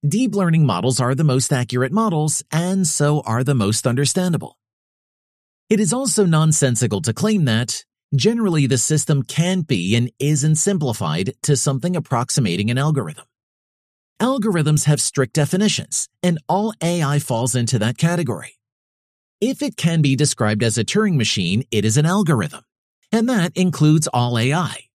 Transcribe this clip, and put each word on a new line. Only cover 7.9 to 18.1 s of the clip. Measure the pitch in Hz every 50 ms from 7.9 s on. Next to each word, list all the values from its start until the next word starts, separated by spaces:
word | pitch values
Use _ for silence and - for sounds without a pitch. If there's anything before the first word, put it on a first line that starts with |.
| _ _ _ _ -
generally, | 135 117 208 240 233 226 202 170 156 143 127
the | 135 123
system | - - 156 151 - - 156 139 127
can't | - - - 165 180 190 185 165
be | - 127 95 85 92 107
and | 117 120 123 _ _
isn't | 135 143 156 143 131 156 156 151
simplified | - - 202 180 151 139 113 - 101 80 76 82 98 123 - _ -
to | - 147
something | 127 - 151 135 131 - 175 180
approximating | 170 156 - - 120 120 - - - 127 98 85 90 104 110
an | 120 131
algorithm. | 139 156 160 143 107 80 76 - - _ _ _ _ _ _ _ _ _ _ _ _ _ _ _ _ _ _ _
Algorithms | 214 247 269 277 202 220 190 170 151 151 151 151 -
have | 143 147 143
strict | - - - - 135 -
definitions, | _ - 147 143 - 185 208 214 - - - - - - - - _ _
and | - 180 170 160 _ _
all | 165 190 208 226 208 _
A | 165 170 175 175
I | 156 139 143 147
falls | 143 - 123 113 120 123 -
into | 127 120 113 - 120
that | 101 113 120 -
category. | - 165